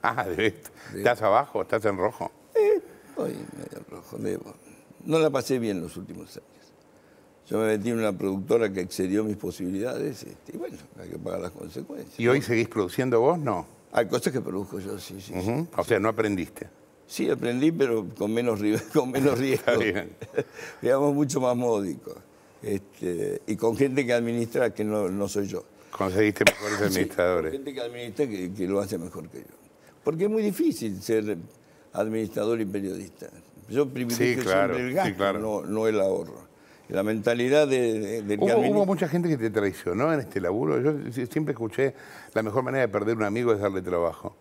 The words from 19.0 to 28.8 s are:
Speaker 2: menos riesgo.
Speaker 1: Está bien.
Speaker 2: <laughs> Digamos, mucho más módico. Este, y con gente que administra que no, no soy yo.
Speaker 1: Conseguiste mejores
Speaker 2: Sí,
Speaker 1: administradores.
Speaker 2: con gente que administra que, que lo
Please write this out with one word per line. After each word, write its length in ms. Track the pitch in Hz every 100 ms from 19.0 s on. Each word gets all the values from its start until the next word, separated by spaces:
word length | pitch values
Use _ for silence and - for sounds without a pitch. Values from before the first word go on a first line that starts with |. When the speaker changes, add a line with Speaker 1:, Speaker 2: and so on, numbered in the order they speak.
| 127
Speaker 2:
menos 300 | 131 135 123
riesgo. 320 | 135 127 -
Speaker 1:
Está 60 | 117
bien. 280 | 110 95 - - - - -
Speaker 2:
<laughs> 340 | - - -
Digamos, 340 | 117 135 143 143
mucho 240 | 147 135
más 160 | 127 123
módico. 580 | 123 110 98 76 - - - - - -
Este, 800 | 107 101 - - 90 87 98 92 -
y 80 | 104
con 220 | 113 107
gente 280 | 139 131 123
que 60 |
administra 600 | 120 117 117 113 135 123
que 100 | 98
no, 240 | 107 107 95
no 220 | 95 101
soy 180 | 104 101
yo. 160 | 101 - - - -
Speaker 1:
Conseguiste 460 | 98 92 107 101
mejores 340 | 107 - 104 104
Speaker 2:
Sí, 60 |
Speaker 1:
administradores. 680 | 104 92 92 - 90 90 80
Speaker 2:
con 60 | 139
gente 100 | 139
que 80 | 131
administra 460 | 120 120 120 107 143
que, 260 | 104 90
que 140 | 98 90
lo 140 | 98